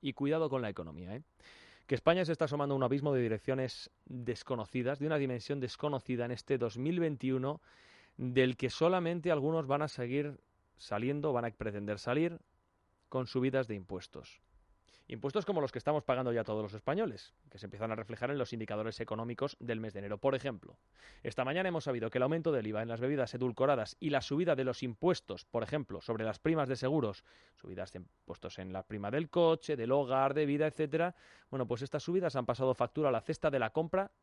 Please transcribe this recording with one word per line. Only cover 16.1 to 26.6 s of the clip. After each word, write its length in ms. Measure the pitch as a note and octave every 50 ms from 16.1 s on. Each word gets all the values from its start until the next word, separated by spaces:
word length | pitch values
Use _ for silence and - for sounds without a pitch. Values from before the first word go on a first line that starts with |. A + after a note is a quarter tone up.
| C3 B2 C3 B2 A#2
ya 120 | A#2 A2
todos 180 | - G#2+ G#2+ G#2+
los 100 | G2+ G2
españoles, 640 | G#2+ - - C#3+ F#3+ A3+ F#3+ A2 G2 - - _ _ _ -
que 80 | - G2+
se 80 | G#2+
empiezan 240 | G2+ G2 G2+ A2 A2+
a 60 | A2
reflejar 340 | G#2+ A2 G2+ A2 G#2+ B2 B2
en 80 | C#3+ C#3+
los 140 | B2 - -
indicadores 480 | A#2 A2 G#2 A2 G#2 A2 A2+ G#2+ -
económicos 560 | A2+ - A2 G#2+ A2+ A#2 A#2+ - C#3 C#3+ - _
del 220 | - A#2 A#2 A2
mes 120 | A2+ A2 F#2+
de 60 | G2
enero. 200 | G2 G2+ G#2 G2
Por 180 | - C3+ C3+
ejemplo, 420 | C3 C3 C#3 A#2+ F#2 - - - _ _ _ _ - - - - - -
esta 200 | C#3 - - B2+
mañana 240 | B2+ C#3+ F3 F#3+ F#3
hemos 140 | F3 D#3+ -
sabido 280 | D3+ C3 A#2+ A2 A2+
que 80 | - B2+
el 40 | B2+
aumento 300 | C3 D#3 E3 D#3 E3 D3+
del 160 | B2+ G#2+ G#2+
iva 120 | G#2+ G#2+
en 60 | A2+
las 140 | A#2 A#2 A2+
bebidas 340 | A#2+ C3 D3 C#3+ B2+ A2+ -
edulcoradas 640 | B2 B2 B2+ A2+ - C3 C#3 C#3+ B2+ A2 - - _
y 120 | - D#3
la 100 | C#3+ C3+
subida 340 | - - C#3+ D3 F3+ - C#3
de 80 | C3 C3
los 220 | B2+ A#2+ - -
impuestos, 640 | B2+ A#2 - - F3 F3+ - - - G2 F2 -
por 180 | _ - A#2+ A2+
ejemplo, 360 | G2+ B2+ D3+ C3+ - G2 -
sobre 240 | - - A#2 A2 A2
las 140 | A2 G#2 -
primas 300 | _ D#3+ E3 D#3+